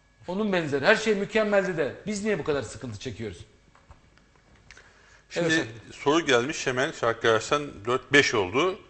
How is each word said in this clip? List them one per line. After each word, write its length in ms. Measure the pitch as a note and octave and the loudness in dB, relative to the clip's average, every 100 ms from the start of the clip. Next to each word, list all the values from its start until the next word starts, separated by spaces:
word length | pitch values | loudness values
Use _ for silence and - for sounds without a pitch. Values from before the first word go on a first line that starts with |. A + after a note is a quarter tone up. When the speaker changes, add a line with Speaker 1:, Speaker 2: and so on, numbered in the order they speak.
| _ _ - | _ _ -8
Speaker 1:
Onun 240 | F#3+ G#3+ | -4 0
benzeri. 320 | F3+ D#3 C#3 | 0 0 2
Her 120 | D#3 G#3+ | 4 4
şey 180 | A3 | 2
mükemmeldi 600 | G3 G3+ A3 G#3 G3+ F#3 D#3+ | 0 0 0 2 2 2 -2
de 180 | C3 G#2 F#3+ | -4 -4 -8
biz 180 | G#3 | -4
niye 140 | G#3+ F#3 | -2 -2
bu 60 | |
kadar 180 | D3+ C#3+ | -2 -4
sıkıntı 360 | G#2+ - B2+ G#2 | -4 -10 -12 -10
çekiyoruz? 460 | B2+ G#2 A2 F2+ - _ _ _ - - _ _ _ _ _ - - - - _ - - - | -10 -8 -10 -10 -18 _ _ _ -20 -20 _ _ _ _ _ -20 -20 -20 -20 _ -20 -20 -8
Speaker 2:
Şimdi 160 | E3+ E3 | -2 0
Speaker 1:
Evet, 100 | D#3+ | 0
efendim. 220 | A#2 A2+ - | -2 -10 -18
Speaker 2:
soru 340 | - C#3 D#3+ D3 | -4 0 2 4
gelmiş 400 | A#2+ C3 D#3+ C#3+ | 4 2 -4 -2
hemen 260 | B2 D3 | -2 -2
Şarkı 380 | - A#2 A2+ A#2 | 0 -2 2 4
Araç'tan, 540 | A2 - D3 C#3+ - | 2 2 -2 -2 -8
dört 280 | G#2 B2+ - | -2 -2 4
beş 220 | C#3+ C3+ | 4 6
oldu. 440 | A2+ F#2 A#2+ F3+ G3+ | 2 0 0 -2 -4